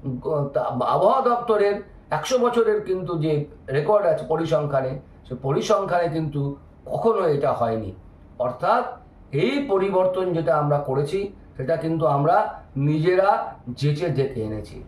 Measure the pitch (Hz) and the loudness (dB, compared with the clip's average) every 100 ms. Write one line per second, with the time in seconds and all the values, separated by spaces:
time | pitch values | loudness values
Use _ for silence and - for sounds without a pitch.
0 | 139 123 - 151 139 - 123 123 117 131 | -6 -6 -2 -2 0 -2 -2 -2 0 2
1 | 190 262 254 240 - 208 202 202 - - | 4 4 2 0 0 2 2 0 -8 -20
2 | - 151 - 254 240 233 220 208 185 185 | -6 -6 0 2 2 2 2 2 0 -4
3 | 165 170 156 147 143 - - 139 147 208 | -2 -2 0 -2 -4 -12 -4 -2 2 4
4 | 175 151 - 160 165 156 143 143 127 - | 4 0 0 -2 2 0 2 -2 -2 -8
5 | - - - 127 135 156 220 196 190 175 | -14 -20 -14 -8 -2 -2 2 0 2 0
6 | 170 160 156 143 139 143 - - - - | 0 -2 -4 -2 -4 -6 -16 -20 -8 -2
7 | 226 208 175 143 139 120 113 110 104 - | 0 2 2 2 0 0 0 -2 -6 -12
8 | - - - - 123 123 180 240 240 - | -20 -20 -20 -6 -4 -2 0 0 0 -10
9 | - - - 135 208 285 - 196 196 185 | -20 -20 -6 0 0 0 0 0 2 2
10 | 185 185 185 165 160 151 147 143 - 135 | 2 0 -2 -2 2 2 2 0 0 -2
11 | 147 196 202 - - - 131 165 160 160 | -2 -4 -6 -10 -20 -10 -2 -2 0 0
12 | 156 139 151 196 226 - - 135 143 156 | 2 2 4 4 2 -6 -12 -2 0 2
13 | 165 185 196 226 - - - 120 143 147 | 2 4 4 2 0 -10 -12 -2 -2 0
14 | - 123 135 113 107 107 101 - | -2 0 -2 -2 -6 -6 -10 -14